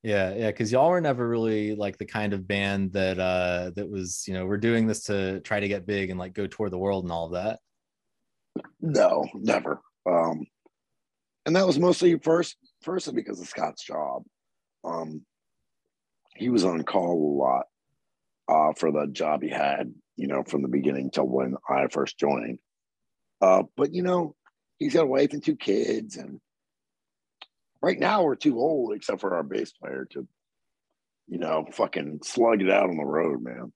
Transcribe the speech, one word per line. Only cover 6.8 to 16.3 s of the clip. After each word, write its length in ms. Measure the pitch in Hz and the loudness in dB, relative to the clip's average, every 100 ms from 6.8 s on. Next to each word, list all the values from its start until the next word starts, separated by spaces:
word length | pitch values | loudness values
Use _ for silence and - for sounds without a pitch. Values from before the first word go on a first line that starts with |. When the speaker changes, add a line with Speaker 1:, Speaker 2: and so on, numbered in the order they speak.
| 98 95 | -2 -2
Speaker 1:
and 80 | 90 | -4
all 140 | 82 82 | -6 -4
of 60 | |
that. 260 | 90 104 - _ _ _ _ _ _ _ _ _ - - _ | -4 -4 -6 _ _ _ _ _ _ _ _ _ -14 -14 _
Speaker 2:
No, 460 | 160 147 - - 73 | -2 4 4 4 -2
never. 480 | - - 101 - 73 _ _ 92 | -4 0 0 -2 -8 _ _ 0
Um, 400 | 87 82 78 76 _ _ _ _ _ _ _ _ _ - | 2 2 -2 -10 _ _ _ _ _ _ _ _ _ 0
and 100 | 175 | 4
that 120 | 190 | 4
was 120 | 143 | 4
mostly 380 | 175 170 180 165 | 4 6 4 4
first, 360 | - 170 170 - _ _ | 4 2 2 -8 _ _
firstly 320 | - - - - | -6 -6 -4 -6
because 260 | - 98 | -6 -10
of 60 | 87 | -10
Scott's 360 | - - - | -6 -6 -6
job. 400 | - 78 71 64 - _ _ _ _ _ 85 | -10 -6 -4 -6 -10 _ _ _ _ _ -8
Um, 400 | 82 80 78 _ _ _ _ _ _ _ _ _ _ _ | -8 -8 -12 _ _ _ _ _ _ _ _ _ _ _